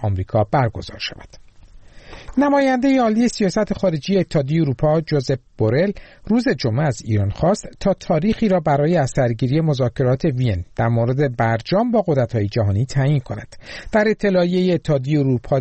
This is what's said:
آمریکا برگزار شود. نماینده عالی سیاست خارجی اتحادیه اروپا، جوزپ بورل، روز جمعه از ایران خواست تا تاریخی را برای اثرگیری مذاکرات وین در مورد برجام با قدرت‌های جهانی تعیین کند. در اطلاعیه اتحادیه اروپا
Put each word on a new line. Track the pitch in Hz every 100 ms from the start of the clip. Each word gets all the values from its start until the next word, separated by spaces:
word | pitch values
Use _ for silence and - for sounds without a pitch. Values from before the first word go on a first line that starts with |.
آمریکا | 104 95 98 110 107
برگزار | 151 117 - - -
شود. | - - - - - - - - - - - - - -
نماینده | 285 285 269 254 269 262
عالی | 226 220 240
سیاست | - 196 214 208
خارجی | - 190 160 - 196
اتحادیه | 165 165 135 160
اروپا، | 151 123 151 160
جوزپ | 156 151 131 135 _ -
بورل، | 110 127 196 - - -
روز | - 226 247
جمعه | 165 123 110 156
از | -
ایران | - 104 98
خواست | - 160 214 - -
تا | 196
تاریخی | 180 - 165 196 220 214
را | 185
برای | 156 143 151 175
اثرگیری | 131 - 123 117 127 151
مذاکرات | 160 131 127 - 127 135
وین | 170 127 123 90 - -
در | 117
مورد | 117 117 131 147 120
برجام | 113 113 - 185 240
با | 226 175
قدرت‌های | 135 117 117 101
جهانی | 117 101 98 -
تعیین | 139 135 147
کند. | - 104 - - - - -
در | 214 214
اطلاعیه | 208 208 180 175 185 185
اتحادیه | 170 - 143 131 151
اروپا | 135 123 - 139